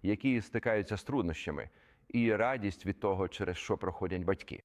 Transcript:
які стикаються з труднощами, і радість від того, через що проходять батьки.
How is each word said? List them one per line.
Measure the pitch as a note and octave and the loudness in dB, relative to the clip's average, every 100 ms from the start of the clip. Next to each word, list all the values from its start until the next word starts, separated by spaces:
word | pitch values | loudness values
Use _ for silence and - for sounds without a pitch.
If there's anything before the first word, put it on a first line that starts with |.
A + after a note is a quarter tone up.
які | F#2 G#2 C3+ B2 | 0 2 2 2
стикаються | G#2 A#2 A#2+ G#2+ G2 G2+ | 0 -2 2 2 2 -4
з | |
труднощами, | - C3+ E2+ D#2+ - D2 A1 _ _ _ _ | -2 0 0 -2 -4 -6 -6 _ _ _ _
і | A#2+ A#2 G#2 | 2 4 4
радість | A#2 C3 G2+ F#2 F#2+ | 2 2 -2 -2 -4
від | G2 | 0
того, | G#2 F#2+ F#2 | 0 2 0
через | - F#2 F2 | 0 -4 -4
що | - G#2+ | -2 0
проходять | F#2 - F#2+ F#2 | 0 -2 -2 -2
батьки. | F2+ F#2+ - - | 0 -2 -4 -14